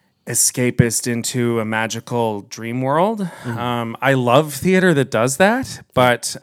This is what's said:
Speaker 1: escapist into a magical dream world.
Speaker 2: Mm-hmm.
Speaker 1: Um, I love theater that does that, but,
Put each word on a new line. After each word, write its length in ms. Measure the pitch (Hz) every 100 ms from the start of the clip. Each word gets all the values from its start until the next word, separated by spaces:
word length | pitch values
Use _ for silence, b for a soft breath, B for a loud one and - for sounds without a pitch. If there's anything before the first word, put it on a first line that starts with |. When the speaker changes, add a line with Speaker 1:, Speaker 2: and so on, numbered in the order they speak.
| b _ -
Speaker 1:
escapist 840 | 117 - - 123 120 120 - 127
into 540 | 117 110 127 120 117
a 40 | 107
magical 760 | 110 110 113 - 120 113 104
dream 400 | 101 - 113 120
world. 400 | 131 147 196 220
Speaker 2:
Mm-hmm. 360 | 180 - 123 117
Speaker 1:
Um, 400 | 120 120 117 117
I 140 | 131 135
love 380 | 120 127 156
theater 400 | 143 180 185 180
that 180 | 147 127
does 260 | 110 123 135
that, 440 | 190 240 262 - -
but, 420 | - 127 120 - -